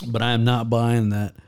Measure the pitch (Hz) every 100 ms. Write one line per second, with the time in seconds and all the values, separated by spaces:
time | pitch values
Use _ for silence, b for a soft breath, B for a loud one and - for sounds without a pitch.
0 | 123 117 120 117 117 123 117 117 117 117
1 | 107 104 104 -